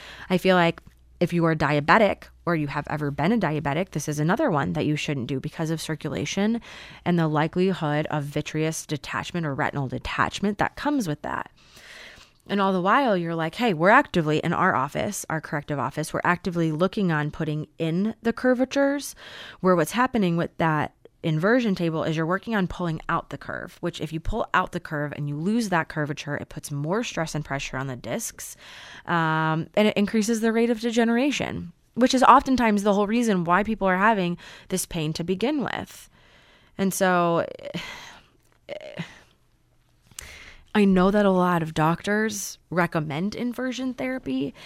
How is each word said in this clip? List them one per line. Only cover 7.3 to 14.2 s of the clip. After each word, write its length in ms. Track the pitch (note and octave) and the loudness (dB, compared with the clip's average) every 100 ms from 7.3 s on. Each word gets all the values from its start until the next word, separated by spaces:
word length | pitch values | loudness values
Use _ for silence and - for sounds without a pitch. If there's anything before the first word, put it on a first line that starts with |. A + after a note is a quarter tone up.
| D3+ D#3 F3+ F#3 F3+ D3+ D3 D#3 | 2 0 2 0 0 0 0 -2
of 160 | D3+ | -4
vitreous 640 | C#3+ D3 - D3+ D#3 D#3+ - | -4 -6 -4 -2 -2 -4 -6
detachment 580 | D3+ - A#2 - F3+ | -8 -6 -8 -6 -4
or 80 | D#3+ | -4
retinal 360 | C3+ C3 - C3 | -2 -2 -2 -4
detachment 680 | B2+ - - G#2 - G3 G3+ | -4 -6 -2 -2 -2 -2 0
that 180 | - - | -2 -2
comes 320 | C#4+ D4 F3+ | -2 0 -2
with 140 | D3 | -4
that. 280 | - - - _ - - - - - - - _ - | -6 -8 -10 _ -20 -20 -20 -20 -20 -20 -20 _ -4
And 120 | G3+ | 0
all 120 | G3 | 2
the 80 | F#3+ | 2
while, 360 | F3+ B3 C4 F#3+ | 2 4 4 2
you're 180 | E3 | 0
like, 220 | E3 D#3+ - | -2 -4 -2
"Hey, 180 | A#3+ | 0
we're 160 | D#3 F3+ | 2 6
actively, 480 | B3 D4 F3+ | 6 4 0